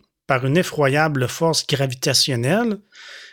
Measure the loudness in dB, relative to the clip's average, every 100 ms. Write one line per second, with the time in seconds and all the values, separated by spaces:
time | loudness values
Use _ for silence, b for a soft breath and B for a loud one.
0 | _ _ -2 0 2 0 0 0 2 2
1 | 2 0 -2 0 0 0 -2 -2 -2 -2
2 | 0 0 0 0 0 0 0 -4 B B
3 | B B B